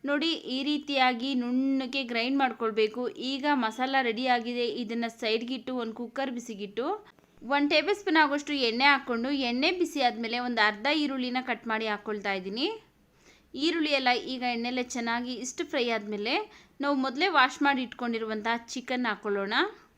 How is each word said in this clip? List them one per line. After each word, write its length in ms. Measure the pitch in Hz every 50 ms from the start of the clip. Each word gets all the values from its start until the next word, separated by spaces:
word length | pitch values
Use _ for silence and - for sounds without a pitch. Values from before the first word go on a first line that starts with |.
| -
ನೋಡಿ, 280 | 277 285 294 311 330 320 - - - 254
ಈ 20 | 262 277 294
ರೀತಿಯಾಗಿ 580 | 302 294 294 - 285 269 262 254 254 226 240 269 277 247
ನುಣ್ಣಗೆ 600 | 240 240 247 254 269 269 269 269 262 254 262 277 269 233 233
ಗ್ರೈಂಡ್ 240 | 233 233 254 277 277 277
ಮಾಡ್ಕೊಳ್ಬೇಕು. 600 | 254 233 - 233 226 214 220 220 214 214 240 247 240 - - 233 254 269
ಈಗ 120 | 269 262 294 294 262 233
ಮಸಾಲ 360 | 220 214 - 254 262 269 269 254 233
ರೆಡಿ 180 | 220 214 262 254 247
ಆಗಿದೆ. 300 | 233 220 240 247 240 240 220 - 240
ಇದನ್ನು 340 | 240 208 233 233 233 233 226 -
ಸೈಡ್ಗಿಟ್ಟು 520 | 247 220 220 226 240 233 269 247 - - 254 247 233
ಒಂದು 120 | 226 220 -
ಕುಕ್ಕರ್ 320 | 240 226 - - 269 269 240 240
ಬಿಸಿಗಿಟ್ಟು 500 | 233 - 220 190 208 196 - 226 247 311 403 427 - - - _ _ _ _ - - 226 277
ಒನ್ 120 | 285 285 285
ಟೇಬಲ್ 240 | 320 302 302 339 403 403
ಸ್ಪೂನ್ 200 | - 392 311 320
ಆಗುವಷ್ಟು 320 | 311 285 285 294 285 - 294 277 254 226
ಎಣ್ಣೆ 180 | 220 240 269 285
ಹಾಕ್ಕೊಂಡು 380 | 277 262 262 - 240 226 233 269 285 269 269 240
ಎಣ್ಣೆ 200 | 233 247 277 339 370 359
ಬಿಸಿ 200 | 349 - - 285 254
ಆದಮೇಲೆ 320 | 240 214 220 233 220 233 247 247
ಒಂದು 140 | 247 240 226 208 214
ಅರ್ಧ 180 | 208 202 220 277 302 320
ಈರುಳ್ಳಿನ 380 | 294 269 269 262 254 254 247 254 254 -
ಕಟ್ 180 | 233 233 - 233
ಮಾಡಿ 160 | 220 220 226 220
ಹಾಕ್ಕೊಳ್ತಾ 420 | 208 202 - 220 214 208 196 208 196 190
ಇದ್ದೀನಿ. 280 | 180 196 196 233 285 403 453 440 - _ _ _ _ _ _ _ _ - - _ _ _ - 254 277
ಈರುಳ್ಳಿ 280 | 330 320 339 311 302 285 269
ಎಲ್ಲ 120 | 262 247 247 226 - -
ಈಗ 100 | 262 247 247 247 240
ಎಣ್ಣೆಲೆ 280 | 233 233 247 254 254 247 247 -
ಚೆನ್ನಾಗಿ 400 | 247 233 233 233 240 247 247 254 214 247
ಇಷ್ಟು 200 | 254 - - 339 -
ಫ್ರೈ 120 | - 277 240 240 233 220
ಆದಮೇಲೆ 360 | 208 208 214 208 208 226 277 392 427 - - - - _ _ _
ನಾವು 140 | 277 285 285 269 262
ಮೊದಲೇ 240 | 269 240 269 349 392 339 285
ವಾಶ್ 220 | 254 269 - - 285 285
ಮಾಡಿ 180 | 277 254 254
ಇಟ್ಕೊಂಡಿರುವಂಥ 640 | 240 - - 247 240 233 226 226 220 220 214 208 226 233 240 233 - -
ಚಿಕನ್ 340 | 254 247 - 254 247 247 226
ಹಾಕ್ಕೊಳ್ಳೋಣ. 440 | 208 190 - 214 202 196 196 196 220 254 339 415 - - - _ _